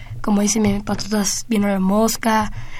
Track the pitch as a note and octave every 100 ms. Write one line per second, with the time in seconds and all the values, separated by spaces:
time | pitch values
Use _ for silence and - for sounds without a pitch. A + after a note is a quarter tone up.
0 | - - - G3+ G#3 A3+ G#3 G3+ G#3 G3+
1 | G3+ G#3+ G3 - - A3 G3+ G3 F#3 G#3
2 | A3 A3 A3+ A3 G#3+ - - -